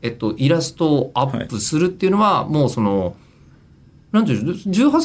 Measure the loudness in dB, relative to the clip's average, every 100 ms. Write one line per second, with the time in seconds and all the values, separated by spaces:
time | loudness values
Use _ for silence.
0 | -10 -4 -4 0 2 2 0 -2 0 2
1 | 0 -2 -2 -2 -6 -6 -2 0 -2 0
2 | 0 2 2 0 0 0 0 2 0 0
3 | -2 -6 -16 -20 -20 -20 -20 -20 -20 -20
4 | _ 0 0 0 -2 -6 -2 2 2 2